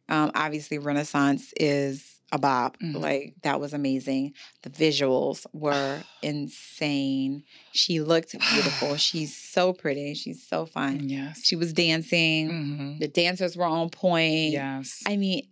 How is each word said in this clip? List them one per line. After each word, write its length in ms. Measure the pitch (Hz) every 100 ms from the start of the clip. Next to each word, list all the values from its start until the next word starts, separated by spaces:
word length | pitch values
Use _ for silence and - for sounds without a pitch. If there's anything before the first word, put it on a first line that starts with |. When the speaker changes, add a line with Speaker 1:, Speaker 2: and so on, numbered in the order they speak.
| -
Speaker 1:
Um, 220 | 156 151 -
obviously, 420 | 156 151 147 151
Renaissance 760 | 147 143 147 143 139 139 - -
is 560 | 151 143 139 135 - - _
a 60 | 135
bop. 380 | 139 127 123 -
Speaker 2:
Mm-hmm. 180 | 165 151
Speaker 1:
Like, 380 | 151 139 143 -
that 160 | 147 139
was 120 | 143
amazing. 600 | 147 139 131 131 135 143 - - _
The 60 | -
visuals 760 | 147 160 139 139 131 143 - -
were 480 | 151 151 143 135 143 -
Speaker 2:
<sighs> 100 | -
Speaker 1:
insane. 1200 | 147 147 143 - - - 151 143 139 135 135 143 - - -
She 300 | - - 165
looked 300 | 151 165 160 - -
beautiful. 440 | 220 175 143 143 147
Speaker 2:
<sighs> 20 |
Speaker 1:
She's 380 | - 165 151 -
so 360 | - 190 185
pretty. 400 | 185 156 139 143 139
She's 300 | - 160 -
so 200 | 165 165
fine. 420 | 156 139 143 139
Speaker 2:
Yes. 340 | 135 139 156 -
Speaker 1:
She 100 | 165
was 160 | 170
dancing. 760 | 165 170 160 160 175 160 156 156
Speaker 2:
Mm-hmm. 500 | 160 143 147 139 151
Speaker 1:
The 80 | 151
dancers 480 | 175 170 180 180 175
were 100 | 175
on 240 | 160 170
point. 640 | - 185 165 160 156 156
Speaker 2:
Yes. 480 | 147 135 135 131 - -
Speaker 1:
I 100 | 202
mean, 300 | 196 180 -